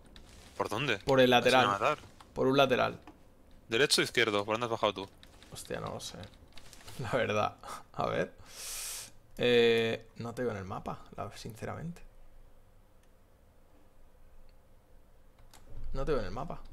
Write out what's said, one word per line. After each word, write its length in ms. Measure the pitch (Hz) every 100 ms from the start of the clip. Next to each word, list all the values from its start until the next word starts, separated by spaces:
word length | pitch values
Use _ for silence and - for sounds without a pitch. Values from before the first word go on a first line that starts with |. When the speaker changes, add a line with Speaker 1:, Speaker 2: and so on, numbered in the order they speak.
| - - - - - -
Speaker 1:
¿Por 120 | 92
dónde? 260 | 107 139 101
Speaker 2:
Por 220 | - 131
el 100 | 127
Speaker 1:
Así 140 | 120 123
me 40 | 127
va 40 |
a 40 | 107
Speaker 2:
lateral. 300 | 101 127 151
Speaker 1:
dar. 20 | - - -
Speaker 2:
Por 140 | - 131
un 100 | 139
lateral. 440 | 131 117 113 - - - - - - - -
Speaker 1:
¿Derecho 320 | 113 151 -
o 40 |
izquierdo? 400 | 147 123 113 101 104
¿Por 80 |
dónde 120 | 113 117
has 40 |
bajado 240 | 113 107
tú? 140 | 98 98 - - - -
Speaker 2:
Hostia, 280 | - - 110
no 80 | -
lo 80 | -
sé. 160 | - - - - - -
<laughs> 340 | - - - -
La 100 | 107
verdad. 460 | 127 104 104 - - - - -
A 120 | - -
ver. 260 | - - - - - - - - - - - - -
Eh, 680 | 123 120 117 113 113 117 - -
no 160 | 117
te 80 | 113
veo 100 | 120
en 60 | 101
el 60 |
mapa, 360 | 92 110 - - - -
la, 140 | 104 -
sinceramente. 640 | 117 110 110 104 165 170 - - - - - - - - - - - - - - - - - - - - - - - - - - - - - - - - - - - - - - -
No 120 | 135
te 80 | 165
veo 80 | 131
en 60 | 92
el 60 |
mapa. 280 | 117 160 - -